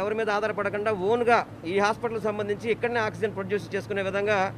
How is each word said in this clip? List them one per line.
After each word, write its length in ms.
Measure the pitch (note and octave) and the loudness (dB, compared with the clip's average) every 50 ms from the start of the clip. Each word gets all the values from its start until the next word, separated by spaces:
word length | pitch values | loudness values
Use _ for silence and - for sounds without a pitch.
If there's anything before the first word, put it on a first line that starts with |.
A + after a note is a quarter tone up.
| F#3+ | -2
ఎవరి 120 | G#3 A3 A3 | -2 -2 -2
మీద 80 | A3 G#3+ G3+ | 0 0 0
ఆధారపడకుండా 560 | G#3 G#3+ G#3 F#3+ G3+ G3+ G3+ G3+ G#3 G#3 A3 G#3+ F#3 F3+ G3+ | 0 0 0 -2 0 -2 -2 -2 0 0 0 0 0 2 2
ఓన్గా 300 | A#3 A#3+ A#3 A#3 A#3 G3 D#3 - - - - D#3+ F#3+ | 2 4 4 6 6 4 4 2 -6 -10 -6 -2 2
ఈ 20 | G3 G3+ | 4 4
హాస్పిటల్కి 380 | G#3 A3 G#3+ A#3+ A3+ A3+ A3 G#3+ G#3+ | 4 2 0 -2 -4 -4 -2 -2 -2
సంబంధించి 380 | G#3 G#3 G#3 G3+ G#3 G3 G#3 A#3 G#3 | -2 -2 -2 -2 -2 -2 0 -2 -2
ఇక్కడనే 260 | - A#3 A#3 A#3+ A#3 G#3+ | 0 0 -2 0 0 0
ఆక్సిజన్ 280 | G#3+ E3 E3 G#3 G#3 F3 | -2 -2 -2 -4 -2 -2
ప్రొడ్యూస్ 360 | F#3+ G3 F#3 G#3 G3 E3 E3 F3+ | -2 -4 -2 -2 -2 -2 -2 -6
చేసుకునే 280 | G3 G3 - G3+ G3+ F#3+ F#3+ | -6 -4 -2 -2 -2 -2 0
విధంగా 280 | F#3 G3+ G3+ G#3+ G#3+ F#3+ F#3+ G3 - | 0 0 2 2 2 2 2 0 -2